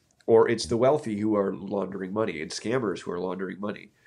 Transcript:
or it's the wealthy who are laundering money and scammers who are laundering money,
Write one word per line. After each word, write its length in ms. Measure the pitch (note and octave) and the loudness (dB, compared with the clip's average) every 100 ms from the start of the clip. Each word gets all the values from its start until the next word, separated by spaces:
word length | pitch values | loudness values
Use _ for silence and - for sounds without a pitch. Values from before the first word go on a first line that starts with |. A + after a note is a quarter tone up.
| _ _ - | _ _ 6
or 240 | A2+ A2+ | 6 6
it's 160 | A2 - | 2 0
the 100 | A#2 | 2
wealthy 420 | B2+ D3 A2+ G#2 | 4 4 0 -2
who 160 | G#2+ | 0
are 200 | G#2 G2 | 2 0
laundering 580 | F#2+ G2 G2+ F#2 F#2+ F#2 | -4 -4 -4 -4 -6 -4
money 300 | G#2 A2 D#2+ | -2 -2 -2
and 80 | E2+ | -8
scammers 500 | - G#2+ C3 A2 E2 | -8 -2 -2 -2 -4
who 100 | - | -6
are 80 | F2+ | -6
laundering 400 | F#2 F#2 F#2+ F#2 | -6 -6 -8 -8
money, 300 | G2+ G2 - _ | -8 -10 -14 _